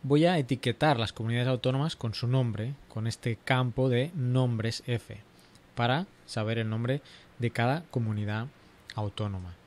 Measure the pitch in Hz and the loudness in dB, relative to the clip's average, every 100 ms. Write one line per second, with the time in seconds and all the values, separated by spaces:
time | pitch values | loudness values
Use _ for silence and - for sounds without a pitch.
0 | 135 147 170 180 127 131 123 113 151 131 | 4 4 6 4 0 0 -2 2 2 2
1 | 110 - 113 120 123 127 127 131 156 - | 0 -4 -2 0 0 0 0 0 -2 -2
2 | 117 107 120 131 120 104 113 143 - - | -6 -2 0 2 2 -2 -6 -8 -10 -6
3 | 113 - 127 110 - 131 127 113 131 120 | -6 -4 -4 -4 0 2 2 2 2 2
4 | 143 175 127 127 127 117 110 117 - 117 | 0 -2 0 2 2 0 -2 -4 -4 -4
5 | - - - - - - - - 117 135 | -4 -18 -18 -20 -20 -20 -16 -2 2 2
6 | 196 - - - 107 117 110 110 120 139 | -2 -12 -10 -4 -2 -2 -2 -2 -2 -2
7 | - - - - 117 - 120 151 170 131 | -4 -20 -20 -4 -4 0 0 0 -2 -4
8 | 110 104 104 107 131 - - - - - | -2 -2 -2 -4 -6 -12 -20 -20 -12 -6
9 | 104 - 107 95 90 87 | -6 -4 -4 -4 -8 -14